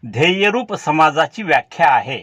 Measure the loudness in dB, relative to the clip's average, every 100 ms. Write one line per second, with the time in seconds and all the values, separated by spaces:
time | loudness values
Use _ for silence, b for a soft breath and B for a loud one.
0 | -10 0 0 2 0 -2 -6 -8 -4 2
1 | 2 2 -2 -4 -2 -2 -2 0 2 2
2 | -2 -12